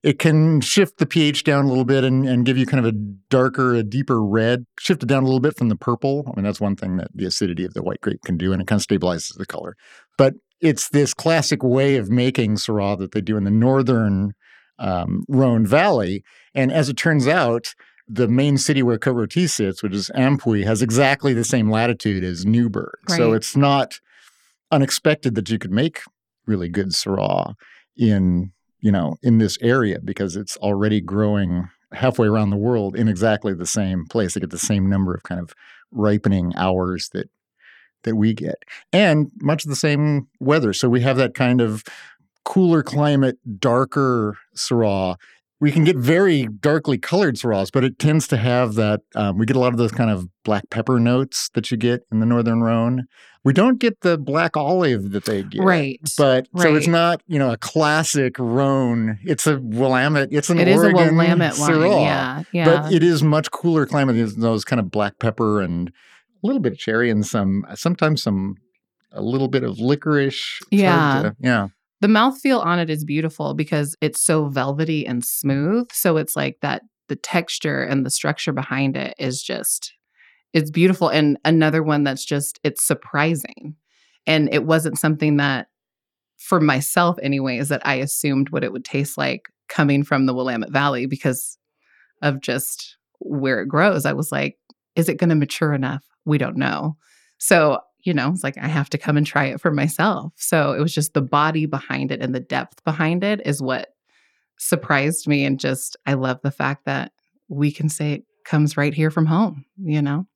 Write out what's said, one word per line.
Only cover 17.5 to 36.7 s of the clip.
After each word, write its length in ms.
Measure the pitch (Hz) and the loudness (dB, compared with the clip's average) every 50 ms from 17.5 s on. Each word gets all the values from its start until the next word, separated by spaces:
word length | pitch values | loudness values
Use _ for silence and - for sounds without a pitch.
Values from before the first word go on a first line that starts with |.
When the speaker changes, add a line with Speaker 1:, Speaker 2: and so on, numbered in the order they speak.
| 117 120 - - - _ _ _ _ _ _ - | 0 -2 -4 -8 -16 _ _ _ _ _ _ -10
Speaker 1:
the 180 | 110 110 123 | -2 0 2
main 320 | 107 120 127 139 147 143 131 | 2 4 2 4 2 2 2
city 240 | - - 147 135 | 2 0 0 2
where 160 | 127 120 117 107 | 2 2 0 0
Côte 160 | - 135 127 | 0 -2 0
Rôtie 340 | 123 110 - - 170 180 160 | 0 -2 -2 0 0 0 0
sits, 360 | - - 107 95 95 - - | 0 -2 -2 -2 -2 -4 -6
which 100 | 104 92 | -4 -4
is 160 | 104 92 - - | -4 -6 -4 -2
Ampuis, 480 | 135 127 131 143 135 - 117 110 104 95 | 0 2 2 2 0 0 0 0 2 2
has 180 | 107 113 101 | 0 0 0
exactly 500 | 123 113 110 123 143 135 139 - - 143 | 0 0 2 2 2 2 2 0 0 0
the 120 | 127 117 117 | 0 0 0
same 260 | - - 123 110 107 | 0 0 0 2 2
latitude 540 | 110 110 117 120 117 - - 107 98 92 90 | 2 2 0 0 -2 -2 -2 -2 -2 -2 -4
as 200 | 90 90 85 92 | -6 -6 -4 0
Newburgh. 540 | 101 110 117 120 117 95 - - - - _ _ | 2 2 2 2 0 -2 -4 -8 -8 -14 _ _
So 220 | - 175 165 120 113 | -4 0 2 4 4
Speaker 2:
Right. 60 | 113 | 2
Speaker 1:
it's 200 | 110 - - - | 2 -2 -2 0
not 440 | 139 143 139 139 139 127 - - - _ _ _ _ _ _ _ _ _ _ _ _ _ _ | 2 4 4 4 2 0 -2 -6 -20 _ _ _ _ _ _ _ _ _ _ _ _ _ _
unexpected 640 | 156 143 139 131 - - _ 156 151 151 - 131 113 | 2 2 2 2 -2 0 _ 0 0 2 -2 -2 -2
that 160 | 110 101 - | -2 -2 -2
you 80 | 113 104 | -4 -4
could 120 | - 95 | -4 -2
make 280 | 92 110 143 165 - - - - _ _ _ _ _ _ _ | -2 0 0 -2 -4 -8 -20 -20 _ _ _ _ _ _ _
really 220 | - 107 95 87 85 | -4 -4 -2 -2 -4
good 200 | 87 101 98 190 | -2 -2 -2 -2
Syrah 680 | 82 - - - 95 98 - 50 - 50 - - - _ - - - - _ _ _ | -4 -4 -2 -2 -2 0 0 0 0 -2 -2 -4 -8 _ -20 -20 -20 -20 _ _ _
in, 560 | - 120 110 104 98 95 92 90 87 95 95 _ _ _ _ _ _ | 0 2 2 4 4 2 2 0 0 -2 -6 _ _ _ _ _ _
you 100 | - 107 | 0 0
know, 260 | 101 95 85 73 - - | 2 2 0 -4 -6 -4
in 160 | - 123 117 113 | 0 2 4 4
this 200 | 110 98 - - | 4 2 -2 -2
area 380 | 123 117 127 135 120 104 92 82 | 0 2 2 2 2 0 -2 -4
because 340 | 85 92 101 - 98 92 82 | -6 -10 -6 -4 -6 -6 -6
it's 200 | 98 101 - - - | -8 -10 -10 -12 -4
already 420 | - 101 101 98 104 107 107 104 | -2 -2 0 0 0 2 0 0
growing 680 | - 87 98 104 107 104 104 101 98 87 87 90 90 90 _ _ _ _ | -2 -2 -2 0 0 0 0 0 0 0 -2 -4 -4 -6 _ _ _ _
halfway 340 | - - - 131 117 - 117 | -8 -2 -2 0 2 2 2
around 240 | 107 107 110 107 101 | 2 4 2 2 0
the 60 | 98 | 0
world 400 | 101 104 120 123 113 101 98 95 | 0 0 0 0 0 -2 -4 -2
in 120 | 104 117 110 | 0 0 0
exactly 460 | 101 87 107 113 107 104 - 104 95 | 2 2 2 0 0 0 -2 -4 -4
the 120 | 82 87 | -4 -6
same 400 | - - 110 101 92 95 90 80 | -4 -4 -2 -2 -2 -2 -4 -6
place. 280 | 78 - 113 104 90 - | -4 -2 -2 -2 0 -2
They 60 | 104 | -4
get 100 | 92 87 | -6 -6
the 80 | - 87 | -8 -8
same 300 | - - 107 101 95 95 | -4 -2 0 0 2 2
number 260 | 98 95 95 90 87 | 2 0 0 -2 -4
of 80 | - | -6
kind 180 | _ - 90 90 | _ -8 -10 -10
of 140 | 87 80 - _ - - - - _ _ | -10 -12 -16 _ -20 -20 -20 -20 _ _
ripening 600 | - 110 104 104 104 104 - 107 98 95 90 87 85 | -6 0 2 2 2 2 2 0 0 0 0 -2 -2
hours 540 | - 90 95 | -2 0 0